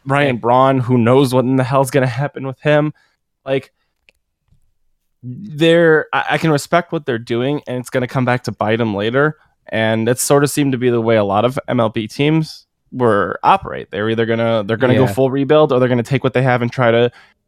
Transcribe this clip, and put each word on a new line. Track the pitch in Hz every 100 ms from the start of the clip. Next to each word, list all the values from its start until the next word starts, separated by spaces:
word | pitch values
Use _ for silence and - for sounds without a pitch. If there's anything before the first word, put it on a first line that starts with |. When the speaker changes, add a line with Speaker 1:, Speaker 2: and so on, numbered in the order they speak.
Speaker 1:
Ryan | 135 139 143 120
Speaker 2:
Yeah. |
Speaker 1:
Braun, | 117 123 135 135
who | 120 127
knows | 113 131 139
what | 127 127
in | 131
the |
hell's | 127 139 135
gonna | 143 131
happen | 117 139 - 135
with | 131
him? | 151 151 151 - _ _ _ _ -
Like, | 135 - _ _ _ _ _ _ _ _ _ _ _ _ _ _ _
they're, | 123 123 208 147 165 165 165 156 -
I, | 135 -
I | 147
can | 160
respect | 147 - 170 180
what | 165 151
they're | 117
doing, | 117 120 131 147 -
and | 127
it's | 123
gonna | 131 123
come | 139
back | 123 123
to | -
bite | 110 107 113
'em | 117
later. | 101 107 127 151 151 _ _ -
And | 110 110 110 110
it | 127
sort | - 143
of | 143
seemed | - 143
to | 127
be | 123
the | 120
way | 113 113
a |
lot | 101 98
of | 117 131 -
M | 127
L | 113
B | 110 107
teams | - 143 160 156 - _ _ _
were | 127 120 101 90 -
operate. | - 190 - 65 -
They're | 90 107
either | 113
gonna, | 113 113 117 113
they're | 101 110
gonna | 127
go | 127 127
Speaker 2:
Yeah. |
Speaker 1:
full | - 131
rebuild, | 135 139 151 151
or | 127
they're | 127
gonna | 123
take | 117 135
what | 131
they | 123
have | 131 123
and | 120
try | - 120
to | 117 120 - _ _